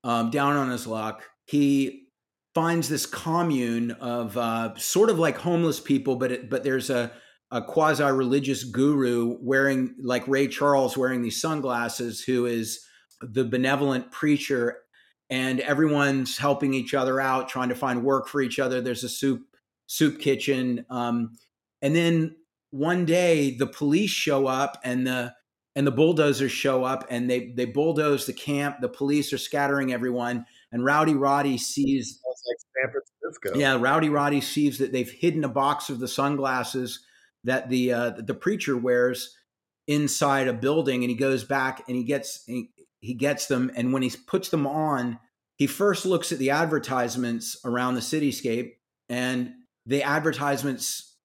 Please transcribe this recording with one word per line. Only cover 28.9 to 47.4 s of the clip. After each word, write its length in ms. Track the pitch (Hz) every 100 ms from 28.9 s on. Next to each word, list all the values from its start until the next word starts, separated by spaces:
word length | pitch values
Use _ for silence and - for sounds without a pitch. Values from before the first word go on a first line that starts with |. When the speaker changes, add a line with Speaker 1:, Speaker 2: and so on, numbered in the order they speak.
| - 139 147 143
Speaker 1:
are 60 | 131
scattering 540 | - 143 139 139 131
everyone. 520 | 123 123 123 120 123 120 - _
And 140 | 120
Rowdy 300 | 127 147 160
Roddy 420 | 143 139 139 143 123
sees 640 | - - 135 135 117 -
Speaker 2:
Sounds 180 | 127 127 123
like 100 | 120 - 131
San 100 | 131
Francisco. 680 | 135 - _ 170 165 101 120
Speaker 1:
Yeah, 220 | 139 131
Rowdy 280 | 123 156 156
Roddy 320 | 147 143 143
sees 380 | 131 - 147 120
that 140 | 131
they've 180 | 127 123
hidden 340 | - 170 160
a 40 | 143
box 400 | 120 135 147 -
of 100 | 127
the 100 | 123
sunglasses 960 | - 139 143 135 127 117 135 123 - _ _ _ _
that 260 | 120 131 123
the, 220 | 127 123
uh, 180 | 120 120
the 240 | 117 110
preacher 420 | - 175 214 - 123
wears 600 | 123 123 123 123 - - _ _ _ _ -
inside 600 | 147 147 - 143 139 131
a 40 |
building, 500 | 117 127 156 139 127
and 80 | 123
he 60 | 117
goes 280 | 135 135
back 400 | 110 139 131 127 -
and 80 | 127
he 80 |
gets, 400 | 120 143 - - -
he, 240 | 123 - _ - _
he 120 | 110
gets 360 | 123 139 143 -
them. 220 | 131 127 123
And 160 | 123
when 100 | 135
he 80 | 127 - -
puts 220 | - -
them 180 | 160 139
on, 520 | 151 156 139 123 117 _ _ _ _
he 100 | 139
first 400 | - 202 190 185
looks 260 | 175 -
at 60 | 147
the 120 | 131
advertisements 1080 | 143 165 156 - 131 120 120 120 117